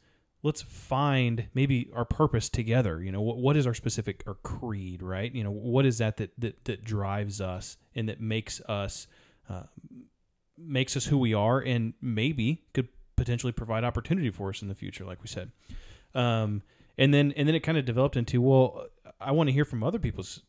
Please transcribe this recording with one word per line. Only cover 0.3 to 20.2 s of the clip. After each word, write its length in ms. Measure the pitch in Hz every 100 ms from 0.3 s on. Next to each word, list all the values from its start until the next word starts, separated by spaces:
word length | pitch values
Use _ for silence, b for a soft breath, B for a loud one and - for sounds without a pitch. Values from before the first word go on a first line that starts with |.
| _
let's 180 | 147 -
find 880 | - - - 131 143 135 123 117 110
maybe 360 | 127 139 131 -
our 120 | 117 120
purpose 440 | - 156 113 -
together. 520 | - 110 123 110 80
You 80 | 92
know, 100 | 98
what, 160 | 110 117
what 200 | 127 147
is 100 | 127
our 60 |
specific, 500 | 117 117 - 107 - -
our 80 | 95
creed, 680 | - - 120 101 92 90
right? 280 | 92 92 117
You 100 | 127
know, 80 | 104
what 340 | 104 120 123 135
is 120 | 113
that, 180 | 110 -
that, 140 | 104 -
that, 260 | 117 - -
that 180 | 101
drives 560 | 110 107 98 101 101 101
us 360 | 92 90 - - _
and 160 | 120 110
that 100 | -
makes 380 | 110 110 - -
us, 460 | - 104 98 - - b b b -
uh, 140 | 92 - - - - - _ _ _ _ -
makes 380 | 165 135 131 139
us 100 | -
who 120 | 143
we 160 | 120
are 260 | 107 107 131
and 340 | 127 120 113 -
maybe 600 | 127 107 131 143 113 165 _
could 140 | - 123 - - -
potentially 360 | 120 120 123
provide 320 | - 113 110
opportunity 460 | 120 120 113 185 131
for 200 | - 98
us 120 | -
in 60 | 98
the 80 | 98
future, 300 | 98 - 95
like 160 | 90
we 60 | 110
said. 240 | - 101 - B B B B B 127
Um, 460 | 120 113 107 104 - b b -
and 160 | 135
then, 200 | 143 143 143
and 120 | 147
then 80 | 160
it 80 |
kinda 180 | - 160
developed 360 | 127 117 139 123
into, 240 | 113 123
well, 460 | 127 131 131 - - _ - _
I 120 | 104
wanna 200 | 151 151
hear 140 | 135 147
from 180 | 117
other 160 | 120 214
people's 420 | 131 -